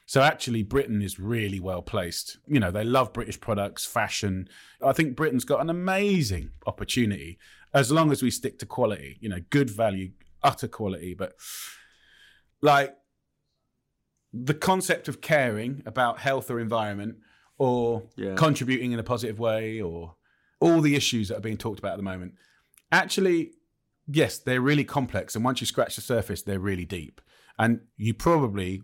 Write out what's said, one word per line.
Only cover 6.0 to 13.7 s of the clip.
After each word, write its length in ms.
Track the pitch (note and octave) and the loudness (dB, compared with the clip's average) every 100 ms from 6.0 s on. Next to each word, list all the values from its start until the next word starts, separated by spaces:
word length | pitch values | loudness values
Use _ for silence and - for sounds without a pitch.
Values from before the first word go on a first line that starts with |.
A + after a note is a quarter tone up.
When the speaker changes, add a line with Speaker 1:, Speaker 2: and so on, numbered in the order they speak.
| G3+ F#3+ B2 F#2 - - - | 2 2 2 -2 -6 -8 -8
Speaker 1:
opportunity 720 | - - - A2+ F#2+ D2+ F2+ - - - | -6 -4 0 2 0 -8 -16 -20 -20 0
as 180 | C#3 A#2 | 2 4
long 180 | D#3 D#3+ | 4 4
as 120 | C3+ | 4
we 80 | B2 | 0
stick 280 | - A#2+ - | -2 -6 -8
to 60 | G2+ | -10
quality, 520 | - A#2 F#2 C#2 C2 | -2 0 -2 -10 -12
you 80 | A2 | -8
know, 120 | F2+ F2 | -8 0
good 180 | C#3+ B2+ | 2 2
value, 440 | G#2 A2+ F#2+ F#2+ - - - | 2 0 0 -6 -12 -20 0
utter 240 | C#3 - C3+ | 0 0 -8
quality. 460 | - G#2 F2+ F2+ | -6 -6 -4 -8
But, 220 | F2 - - - - - - _ _ _ _ - _ _ _ | -8 -8 -8 -16 -14 -14 -18 _ _ _ _ -20 _ _ _
like, 340 | D3 C#3+ C#3 - _ _ _ _ _ _ _ | 6 6 4 -6 _ _ _ _ _ _ _